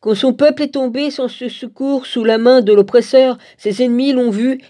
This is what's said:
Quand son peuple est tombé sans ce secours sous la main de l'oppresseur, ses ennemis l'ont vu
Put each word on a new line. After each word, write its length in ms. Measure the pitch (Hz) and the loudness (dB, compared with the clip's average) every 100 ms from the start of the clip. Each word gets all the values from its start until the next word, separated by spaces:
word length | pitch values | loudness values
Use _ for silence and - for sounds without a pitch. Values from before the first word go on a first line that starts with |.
Quand 140 | 214 | -2
son 200 | 208 262 | 0 0
peuple 300 | 247 294 302 | 2 0 0
est 100 | 294 | -6
tombé 360 | 285 262 240 294 | -4 -4 -4 -6
sans 180 | 277 254 | -6 -8
ce 200 | - 247 | -8 -12
secours 560 | - 247 _ 269 277 | -12 -18 _ -4 -4
sous 200 | 262 247 | -4 -4
la 120 | 226 226 | -2 0
main 240 | 233 254 | 4 4
de 140 | 208 | 4
l'oppresseur, 640 | 208 202 240 233 269 262 247 _ _ | 2 4 2 2 2 2 0 _ _
ses 260 | 208 202 | -8 -2
ennemis 300 | 247 240 269 | -2 0 0
l'ont 180 | 254 240 | 0 0
vu 300 | 202 247 262 _ | 0 -2 -4 _